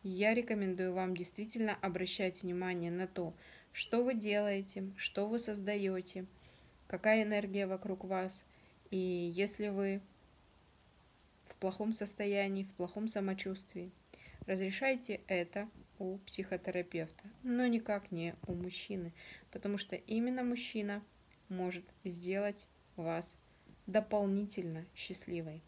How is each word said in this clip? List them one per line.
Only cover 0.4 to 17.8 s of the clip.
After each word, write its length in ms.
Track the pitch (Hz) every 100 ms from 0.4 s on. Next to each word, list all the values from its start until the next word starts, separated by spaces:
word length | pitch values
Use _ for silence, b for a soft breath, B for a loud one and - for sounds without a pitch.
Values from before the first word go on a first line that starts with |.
| 233 214 196 185 185
вам 220 | 180 185 180
действительно 580 | 180 - 220 233 220
обращать 680 | 196 196 180 185 - 185 180
внимание 480 | 180 180 185 180 170
на 160 | 175 185
то, 280 | 190 165 B B B B
что 300 | - - 233
вы 120 | 247
делаете, 760 | 226 208 202 208 196 196 196 190 196
что 300 | - - 208
вы 120 | 233
создаете, 880 | 233 208 196 208 196 185 180 185 185 B B B B B -
какая 380 | 180 214 220
энергия 420 | 214 208 202 196 190
вокруг 380 | 190 196 185
вас. 380 | 185 190 185 - - B B B -
И 60 | 190
если 720 | 185 180 175 170 202 202 208
вы 320 | 196 196 196 - - - - - - - - - - - - - - -
в 100 | -
плохом 360 | 190 190 214
состоянии, 720 | 220 202 - 202 202 196 196
в 80 | 196
плохом 340 | - 180 - 220
самочувствии, 840 | 208 196 190 190 190 - 180 180 - - B B B -
разрешайте 720 | 190 190 196 269 262 254 196 -
это 420 | 185 175 202 214 - - -
у 200 | 190 190
психотерапевта, 1040 | 190 - 190 185 185 180 180 175 160 - 202 -
но 240 | 254 240 247
никак 440 | 233